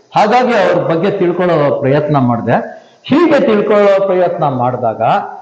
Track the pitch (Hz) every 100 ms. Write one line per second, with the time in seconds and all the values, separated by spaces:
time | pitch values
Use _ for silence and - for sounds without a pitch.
0 | _ 175 202 247 254 226 185 175 - 160
1 | 190 - 180 175 180 165 143 117 127 143
2 | 147 147 123 113 101 175 - - - _
3 | - 277 339 277 240 208 - 208 202 196
4 | 190 185 175 170 151 127 123 123 117 107
5 | 117 196 - -